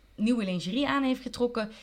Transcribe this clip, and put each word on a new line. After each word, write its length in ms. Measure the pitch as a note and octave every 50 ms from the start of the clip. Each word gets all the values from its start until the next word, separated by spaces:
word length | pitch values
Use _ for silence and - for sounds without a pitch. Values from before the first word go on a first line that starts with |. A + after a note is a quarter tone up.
| - - -
nieuwe 280 | - G#3 A#3 B3 A3+ G3+
lingerie 440 | F#3 F3+ F3 D3 F3+ G3+ C4+ C#4+ C4
aan 160 | C4+ C#4 C4+
heeft 180 | C4 B3+ B3+
getrokken 500 | - A#3+ - - A#3+ A#3+ A#3+ A3+ G#3+ G#3+ A3 -